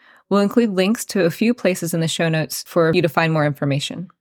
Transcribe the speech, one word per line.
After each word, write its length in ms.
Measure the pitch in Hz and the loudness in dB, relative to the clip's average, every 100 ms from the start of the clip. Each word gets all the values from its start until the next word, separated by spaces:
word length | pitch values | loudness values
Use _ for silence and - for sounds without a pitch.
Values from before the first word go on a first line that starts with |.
| _ - - | _ -18 0
We'll 100 | 202 | 2
include 300 | 202 240 233 | 2 0 -2
links 340 | 185 185 233 - | 0 0 -2 -2
to 200 | 202 170 | 0 0
a 60 | |
few 220 | - 220 | 2 0
places 400 | 247 185 185 170 | 0 -2 -2 -2
in 60 | 170 | -2
the 80 | 160 | -2
show 220 | - 165 | 0 0
notes 340 | 160 151 - - | 0 -4 -8 -4
for 280 | 175 160 | 2 2
you 80 | 175 | 2
to 80 | 160 | 2
find 240 | 170 160 | 2 2
more 120 | 156 147 | 2 0
information. 640 | 143 143 139 - - 185 _ | 0 -2 -2 -4 -8 -14 _